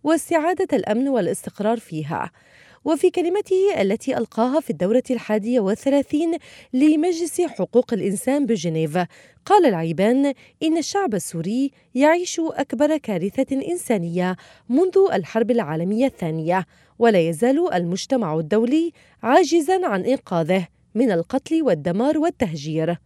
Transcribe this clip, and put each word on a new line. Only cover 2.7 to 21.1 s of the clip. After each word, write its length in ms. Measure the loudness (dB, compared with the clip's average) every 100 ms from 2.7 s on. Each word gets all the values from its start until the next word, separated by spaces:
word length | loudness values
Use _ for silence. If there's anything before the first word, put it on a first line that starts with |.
| -8 -4
وفي 240 | 2 2
كلمته 720 | 2 -2 -2 -2 0 2 2
التي 360 | 0 -2 -4 -4
ألقاها 420 | -4 -2 0 0
في 100 | -2
الدورة 340 | -4 0 0 0
الحادية 480 | -6 -2 -4 0 0
والثلاثين 800 | 0 -2 0 0 0 -2 -2 -4 -8 -20 -6
لمجلس 680 | 2 4 4 0 -2 -4 -2
حقوق 520 | -4 -2 2 2 2
الإنسان 520 | -2 -2 -2 -2 0 0
بجنيف، 520 | 0 -2 -2 -2 -2 -4 -8 -20 _ 2
قال 200 | 4 4
العيبان 680 | 2 -2 0 2 2 0 -2 -16 _
إن 140 | -2 -2
الشعب 380 | -2 -4 -2 -4
السوري 560 | -4 -6 -4 -2 -4 _ _ 2
يعيش 440 | 4 4 0 -4
أكبر 580 | -4 -4 -4 0 0 0
كارثة 580 | -2 -4 -2 -2 -2 -2 -4
إنسانية 640 | -8 -2 -2 -2 -2 -2 -4 -12 -20 -2
منذ 280 | 0 2 4 4
الحرب 380 | 2 -2 -2 0
العالمية 540 | 0 0 -2 -2 0 0
الثانية، 600 | -2 -4 -2 0 0 -2 _ _ 2
ولا 200 | 4 4
يزال 540 | 2 2 2 2 0
المجتمع 600 | 0 -2 -6 -2 -2 0 -2
الدولي 560 | 0 0 2 0 -2 _ _ _
عاجزاً 600 | 4 4 4 2 2 0 0
عن 140 | -2
إنقاذه 680 | 0 -2 -2 -4 0 0 -2 _ _ -2
من 160 | 0